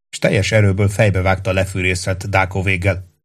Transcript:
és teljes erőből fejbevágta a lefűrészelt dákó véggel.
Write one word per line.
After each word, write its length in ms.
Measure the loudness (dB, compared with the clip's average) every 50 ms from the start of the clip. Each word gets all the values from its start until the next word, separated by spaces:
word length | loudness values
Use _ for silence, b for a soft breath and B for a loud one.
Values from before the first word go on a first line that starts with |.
| _ _
és 100 | -6 -2
teljes 320 | -2 0 2 0 0 2
erőből 380 | 2 4 4 4 2 2 0 0
fejbevágta 600 | 2 2 2 2 2 2 0 0 0 0 -2 -2
a 40 | 0
lefűrészelt 760 | 0 -2 -2 -4 -2 -2 -2 -2 -2 -4 -4 -6 -4 -4 -2
dákó 320 | 0 0 0 0 -2 -2
véggel. 520 | -2 0 -2 0 0 -2 -2 -2 -6 -14 _ _